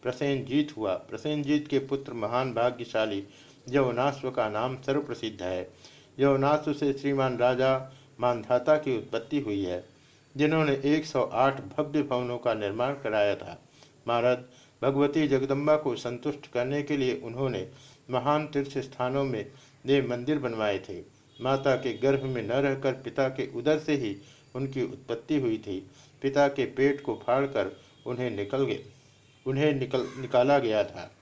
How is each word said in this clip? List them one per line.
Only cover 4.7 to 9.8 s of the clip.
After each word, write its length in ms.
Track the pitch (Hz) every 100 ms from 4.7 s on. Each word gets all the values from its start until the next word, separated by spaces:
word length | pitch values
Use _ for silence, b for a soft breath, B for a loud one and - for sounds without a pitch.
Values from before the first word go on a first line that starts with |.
| 131
सर्वप्रसिद्ध 600 | - 139 139 117 113 107
है। 280 | 90 92 92 B B B B -
यवनाश्व 540 | 139 135 139 151 151
से 200 | 147 147
श्रीमान 460 | 135 139 139 131 120
राजा 540 | 123 123 131 131 131 B B -
मानधाता 560 | 123 120 110 123 127 151
की 220 | 135 120
उत्पत्ति 420 | - 110 - 147
हुई 240 | 117 101
है, 240 | 92 90